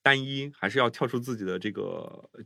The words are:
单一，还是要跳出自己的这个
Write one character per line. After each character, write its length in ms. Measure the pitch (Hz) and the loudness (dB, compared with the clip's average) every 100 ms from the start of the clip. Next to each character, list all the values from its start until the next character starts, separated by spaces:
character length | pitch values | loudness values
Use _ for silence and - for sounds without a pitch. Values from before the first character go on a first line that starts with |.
单 200 | 139 135 | 4 4
一， 280 | 135 139 143 | 2 -6 -6
还 140 | - 98 | -4 0
是 100 | 131 | 4
要 100 | 117 | 4
跳 180 | - 131 | 2 -2
出 120 | 123 | 0
自 180 | 120 110 | -4 -4
己 80 | |
的 140 | 92 92 | -2 -2
这 120 | 104 | -4
个 600 | 101 92 85 - - - - | -4 -6 -6 -10 -14 -20 -16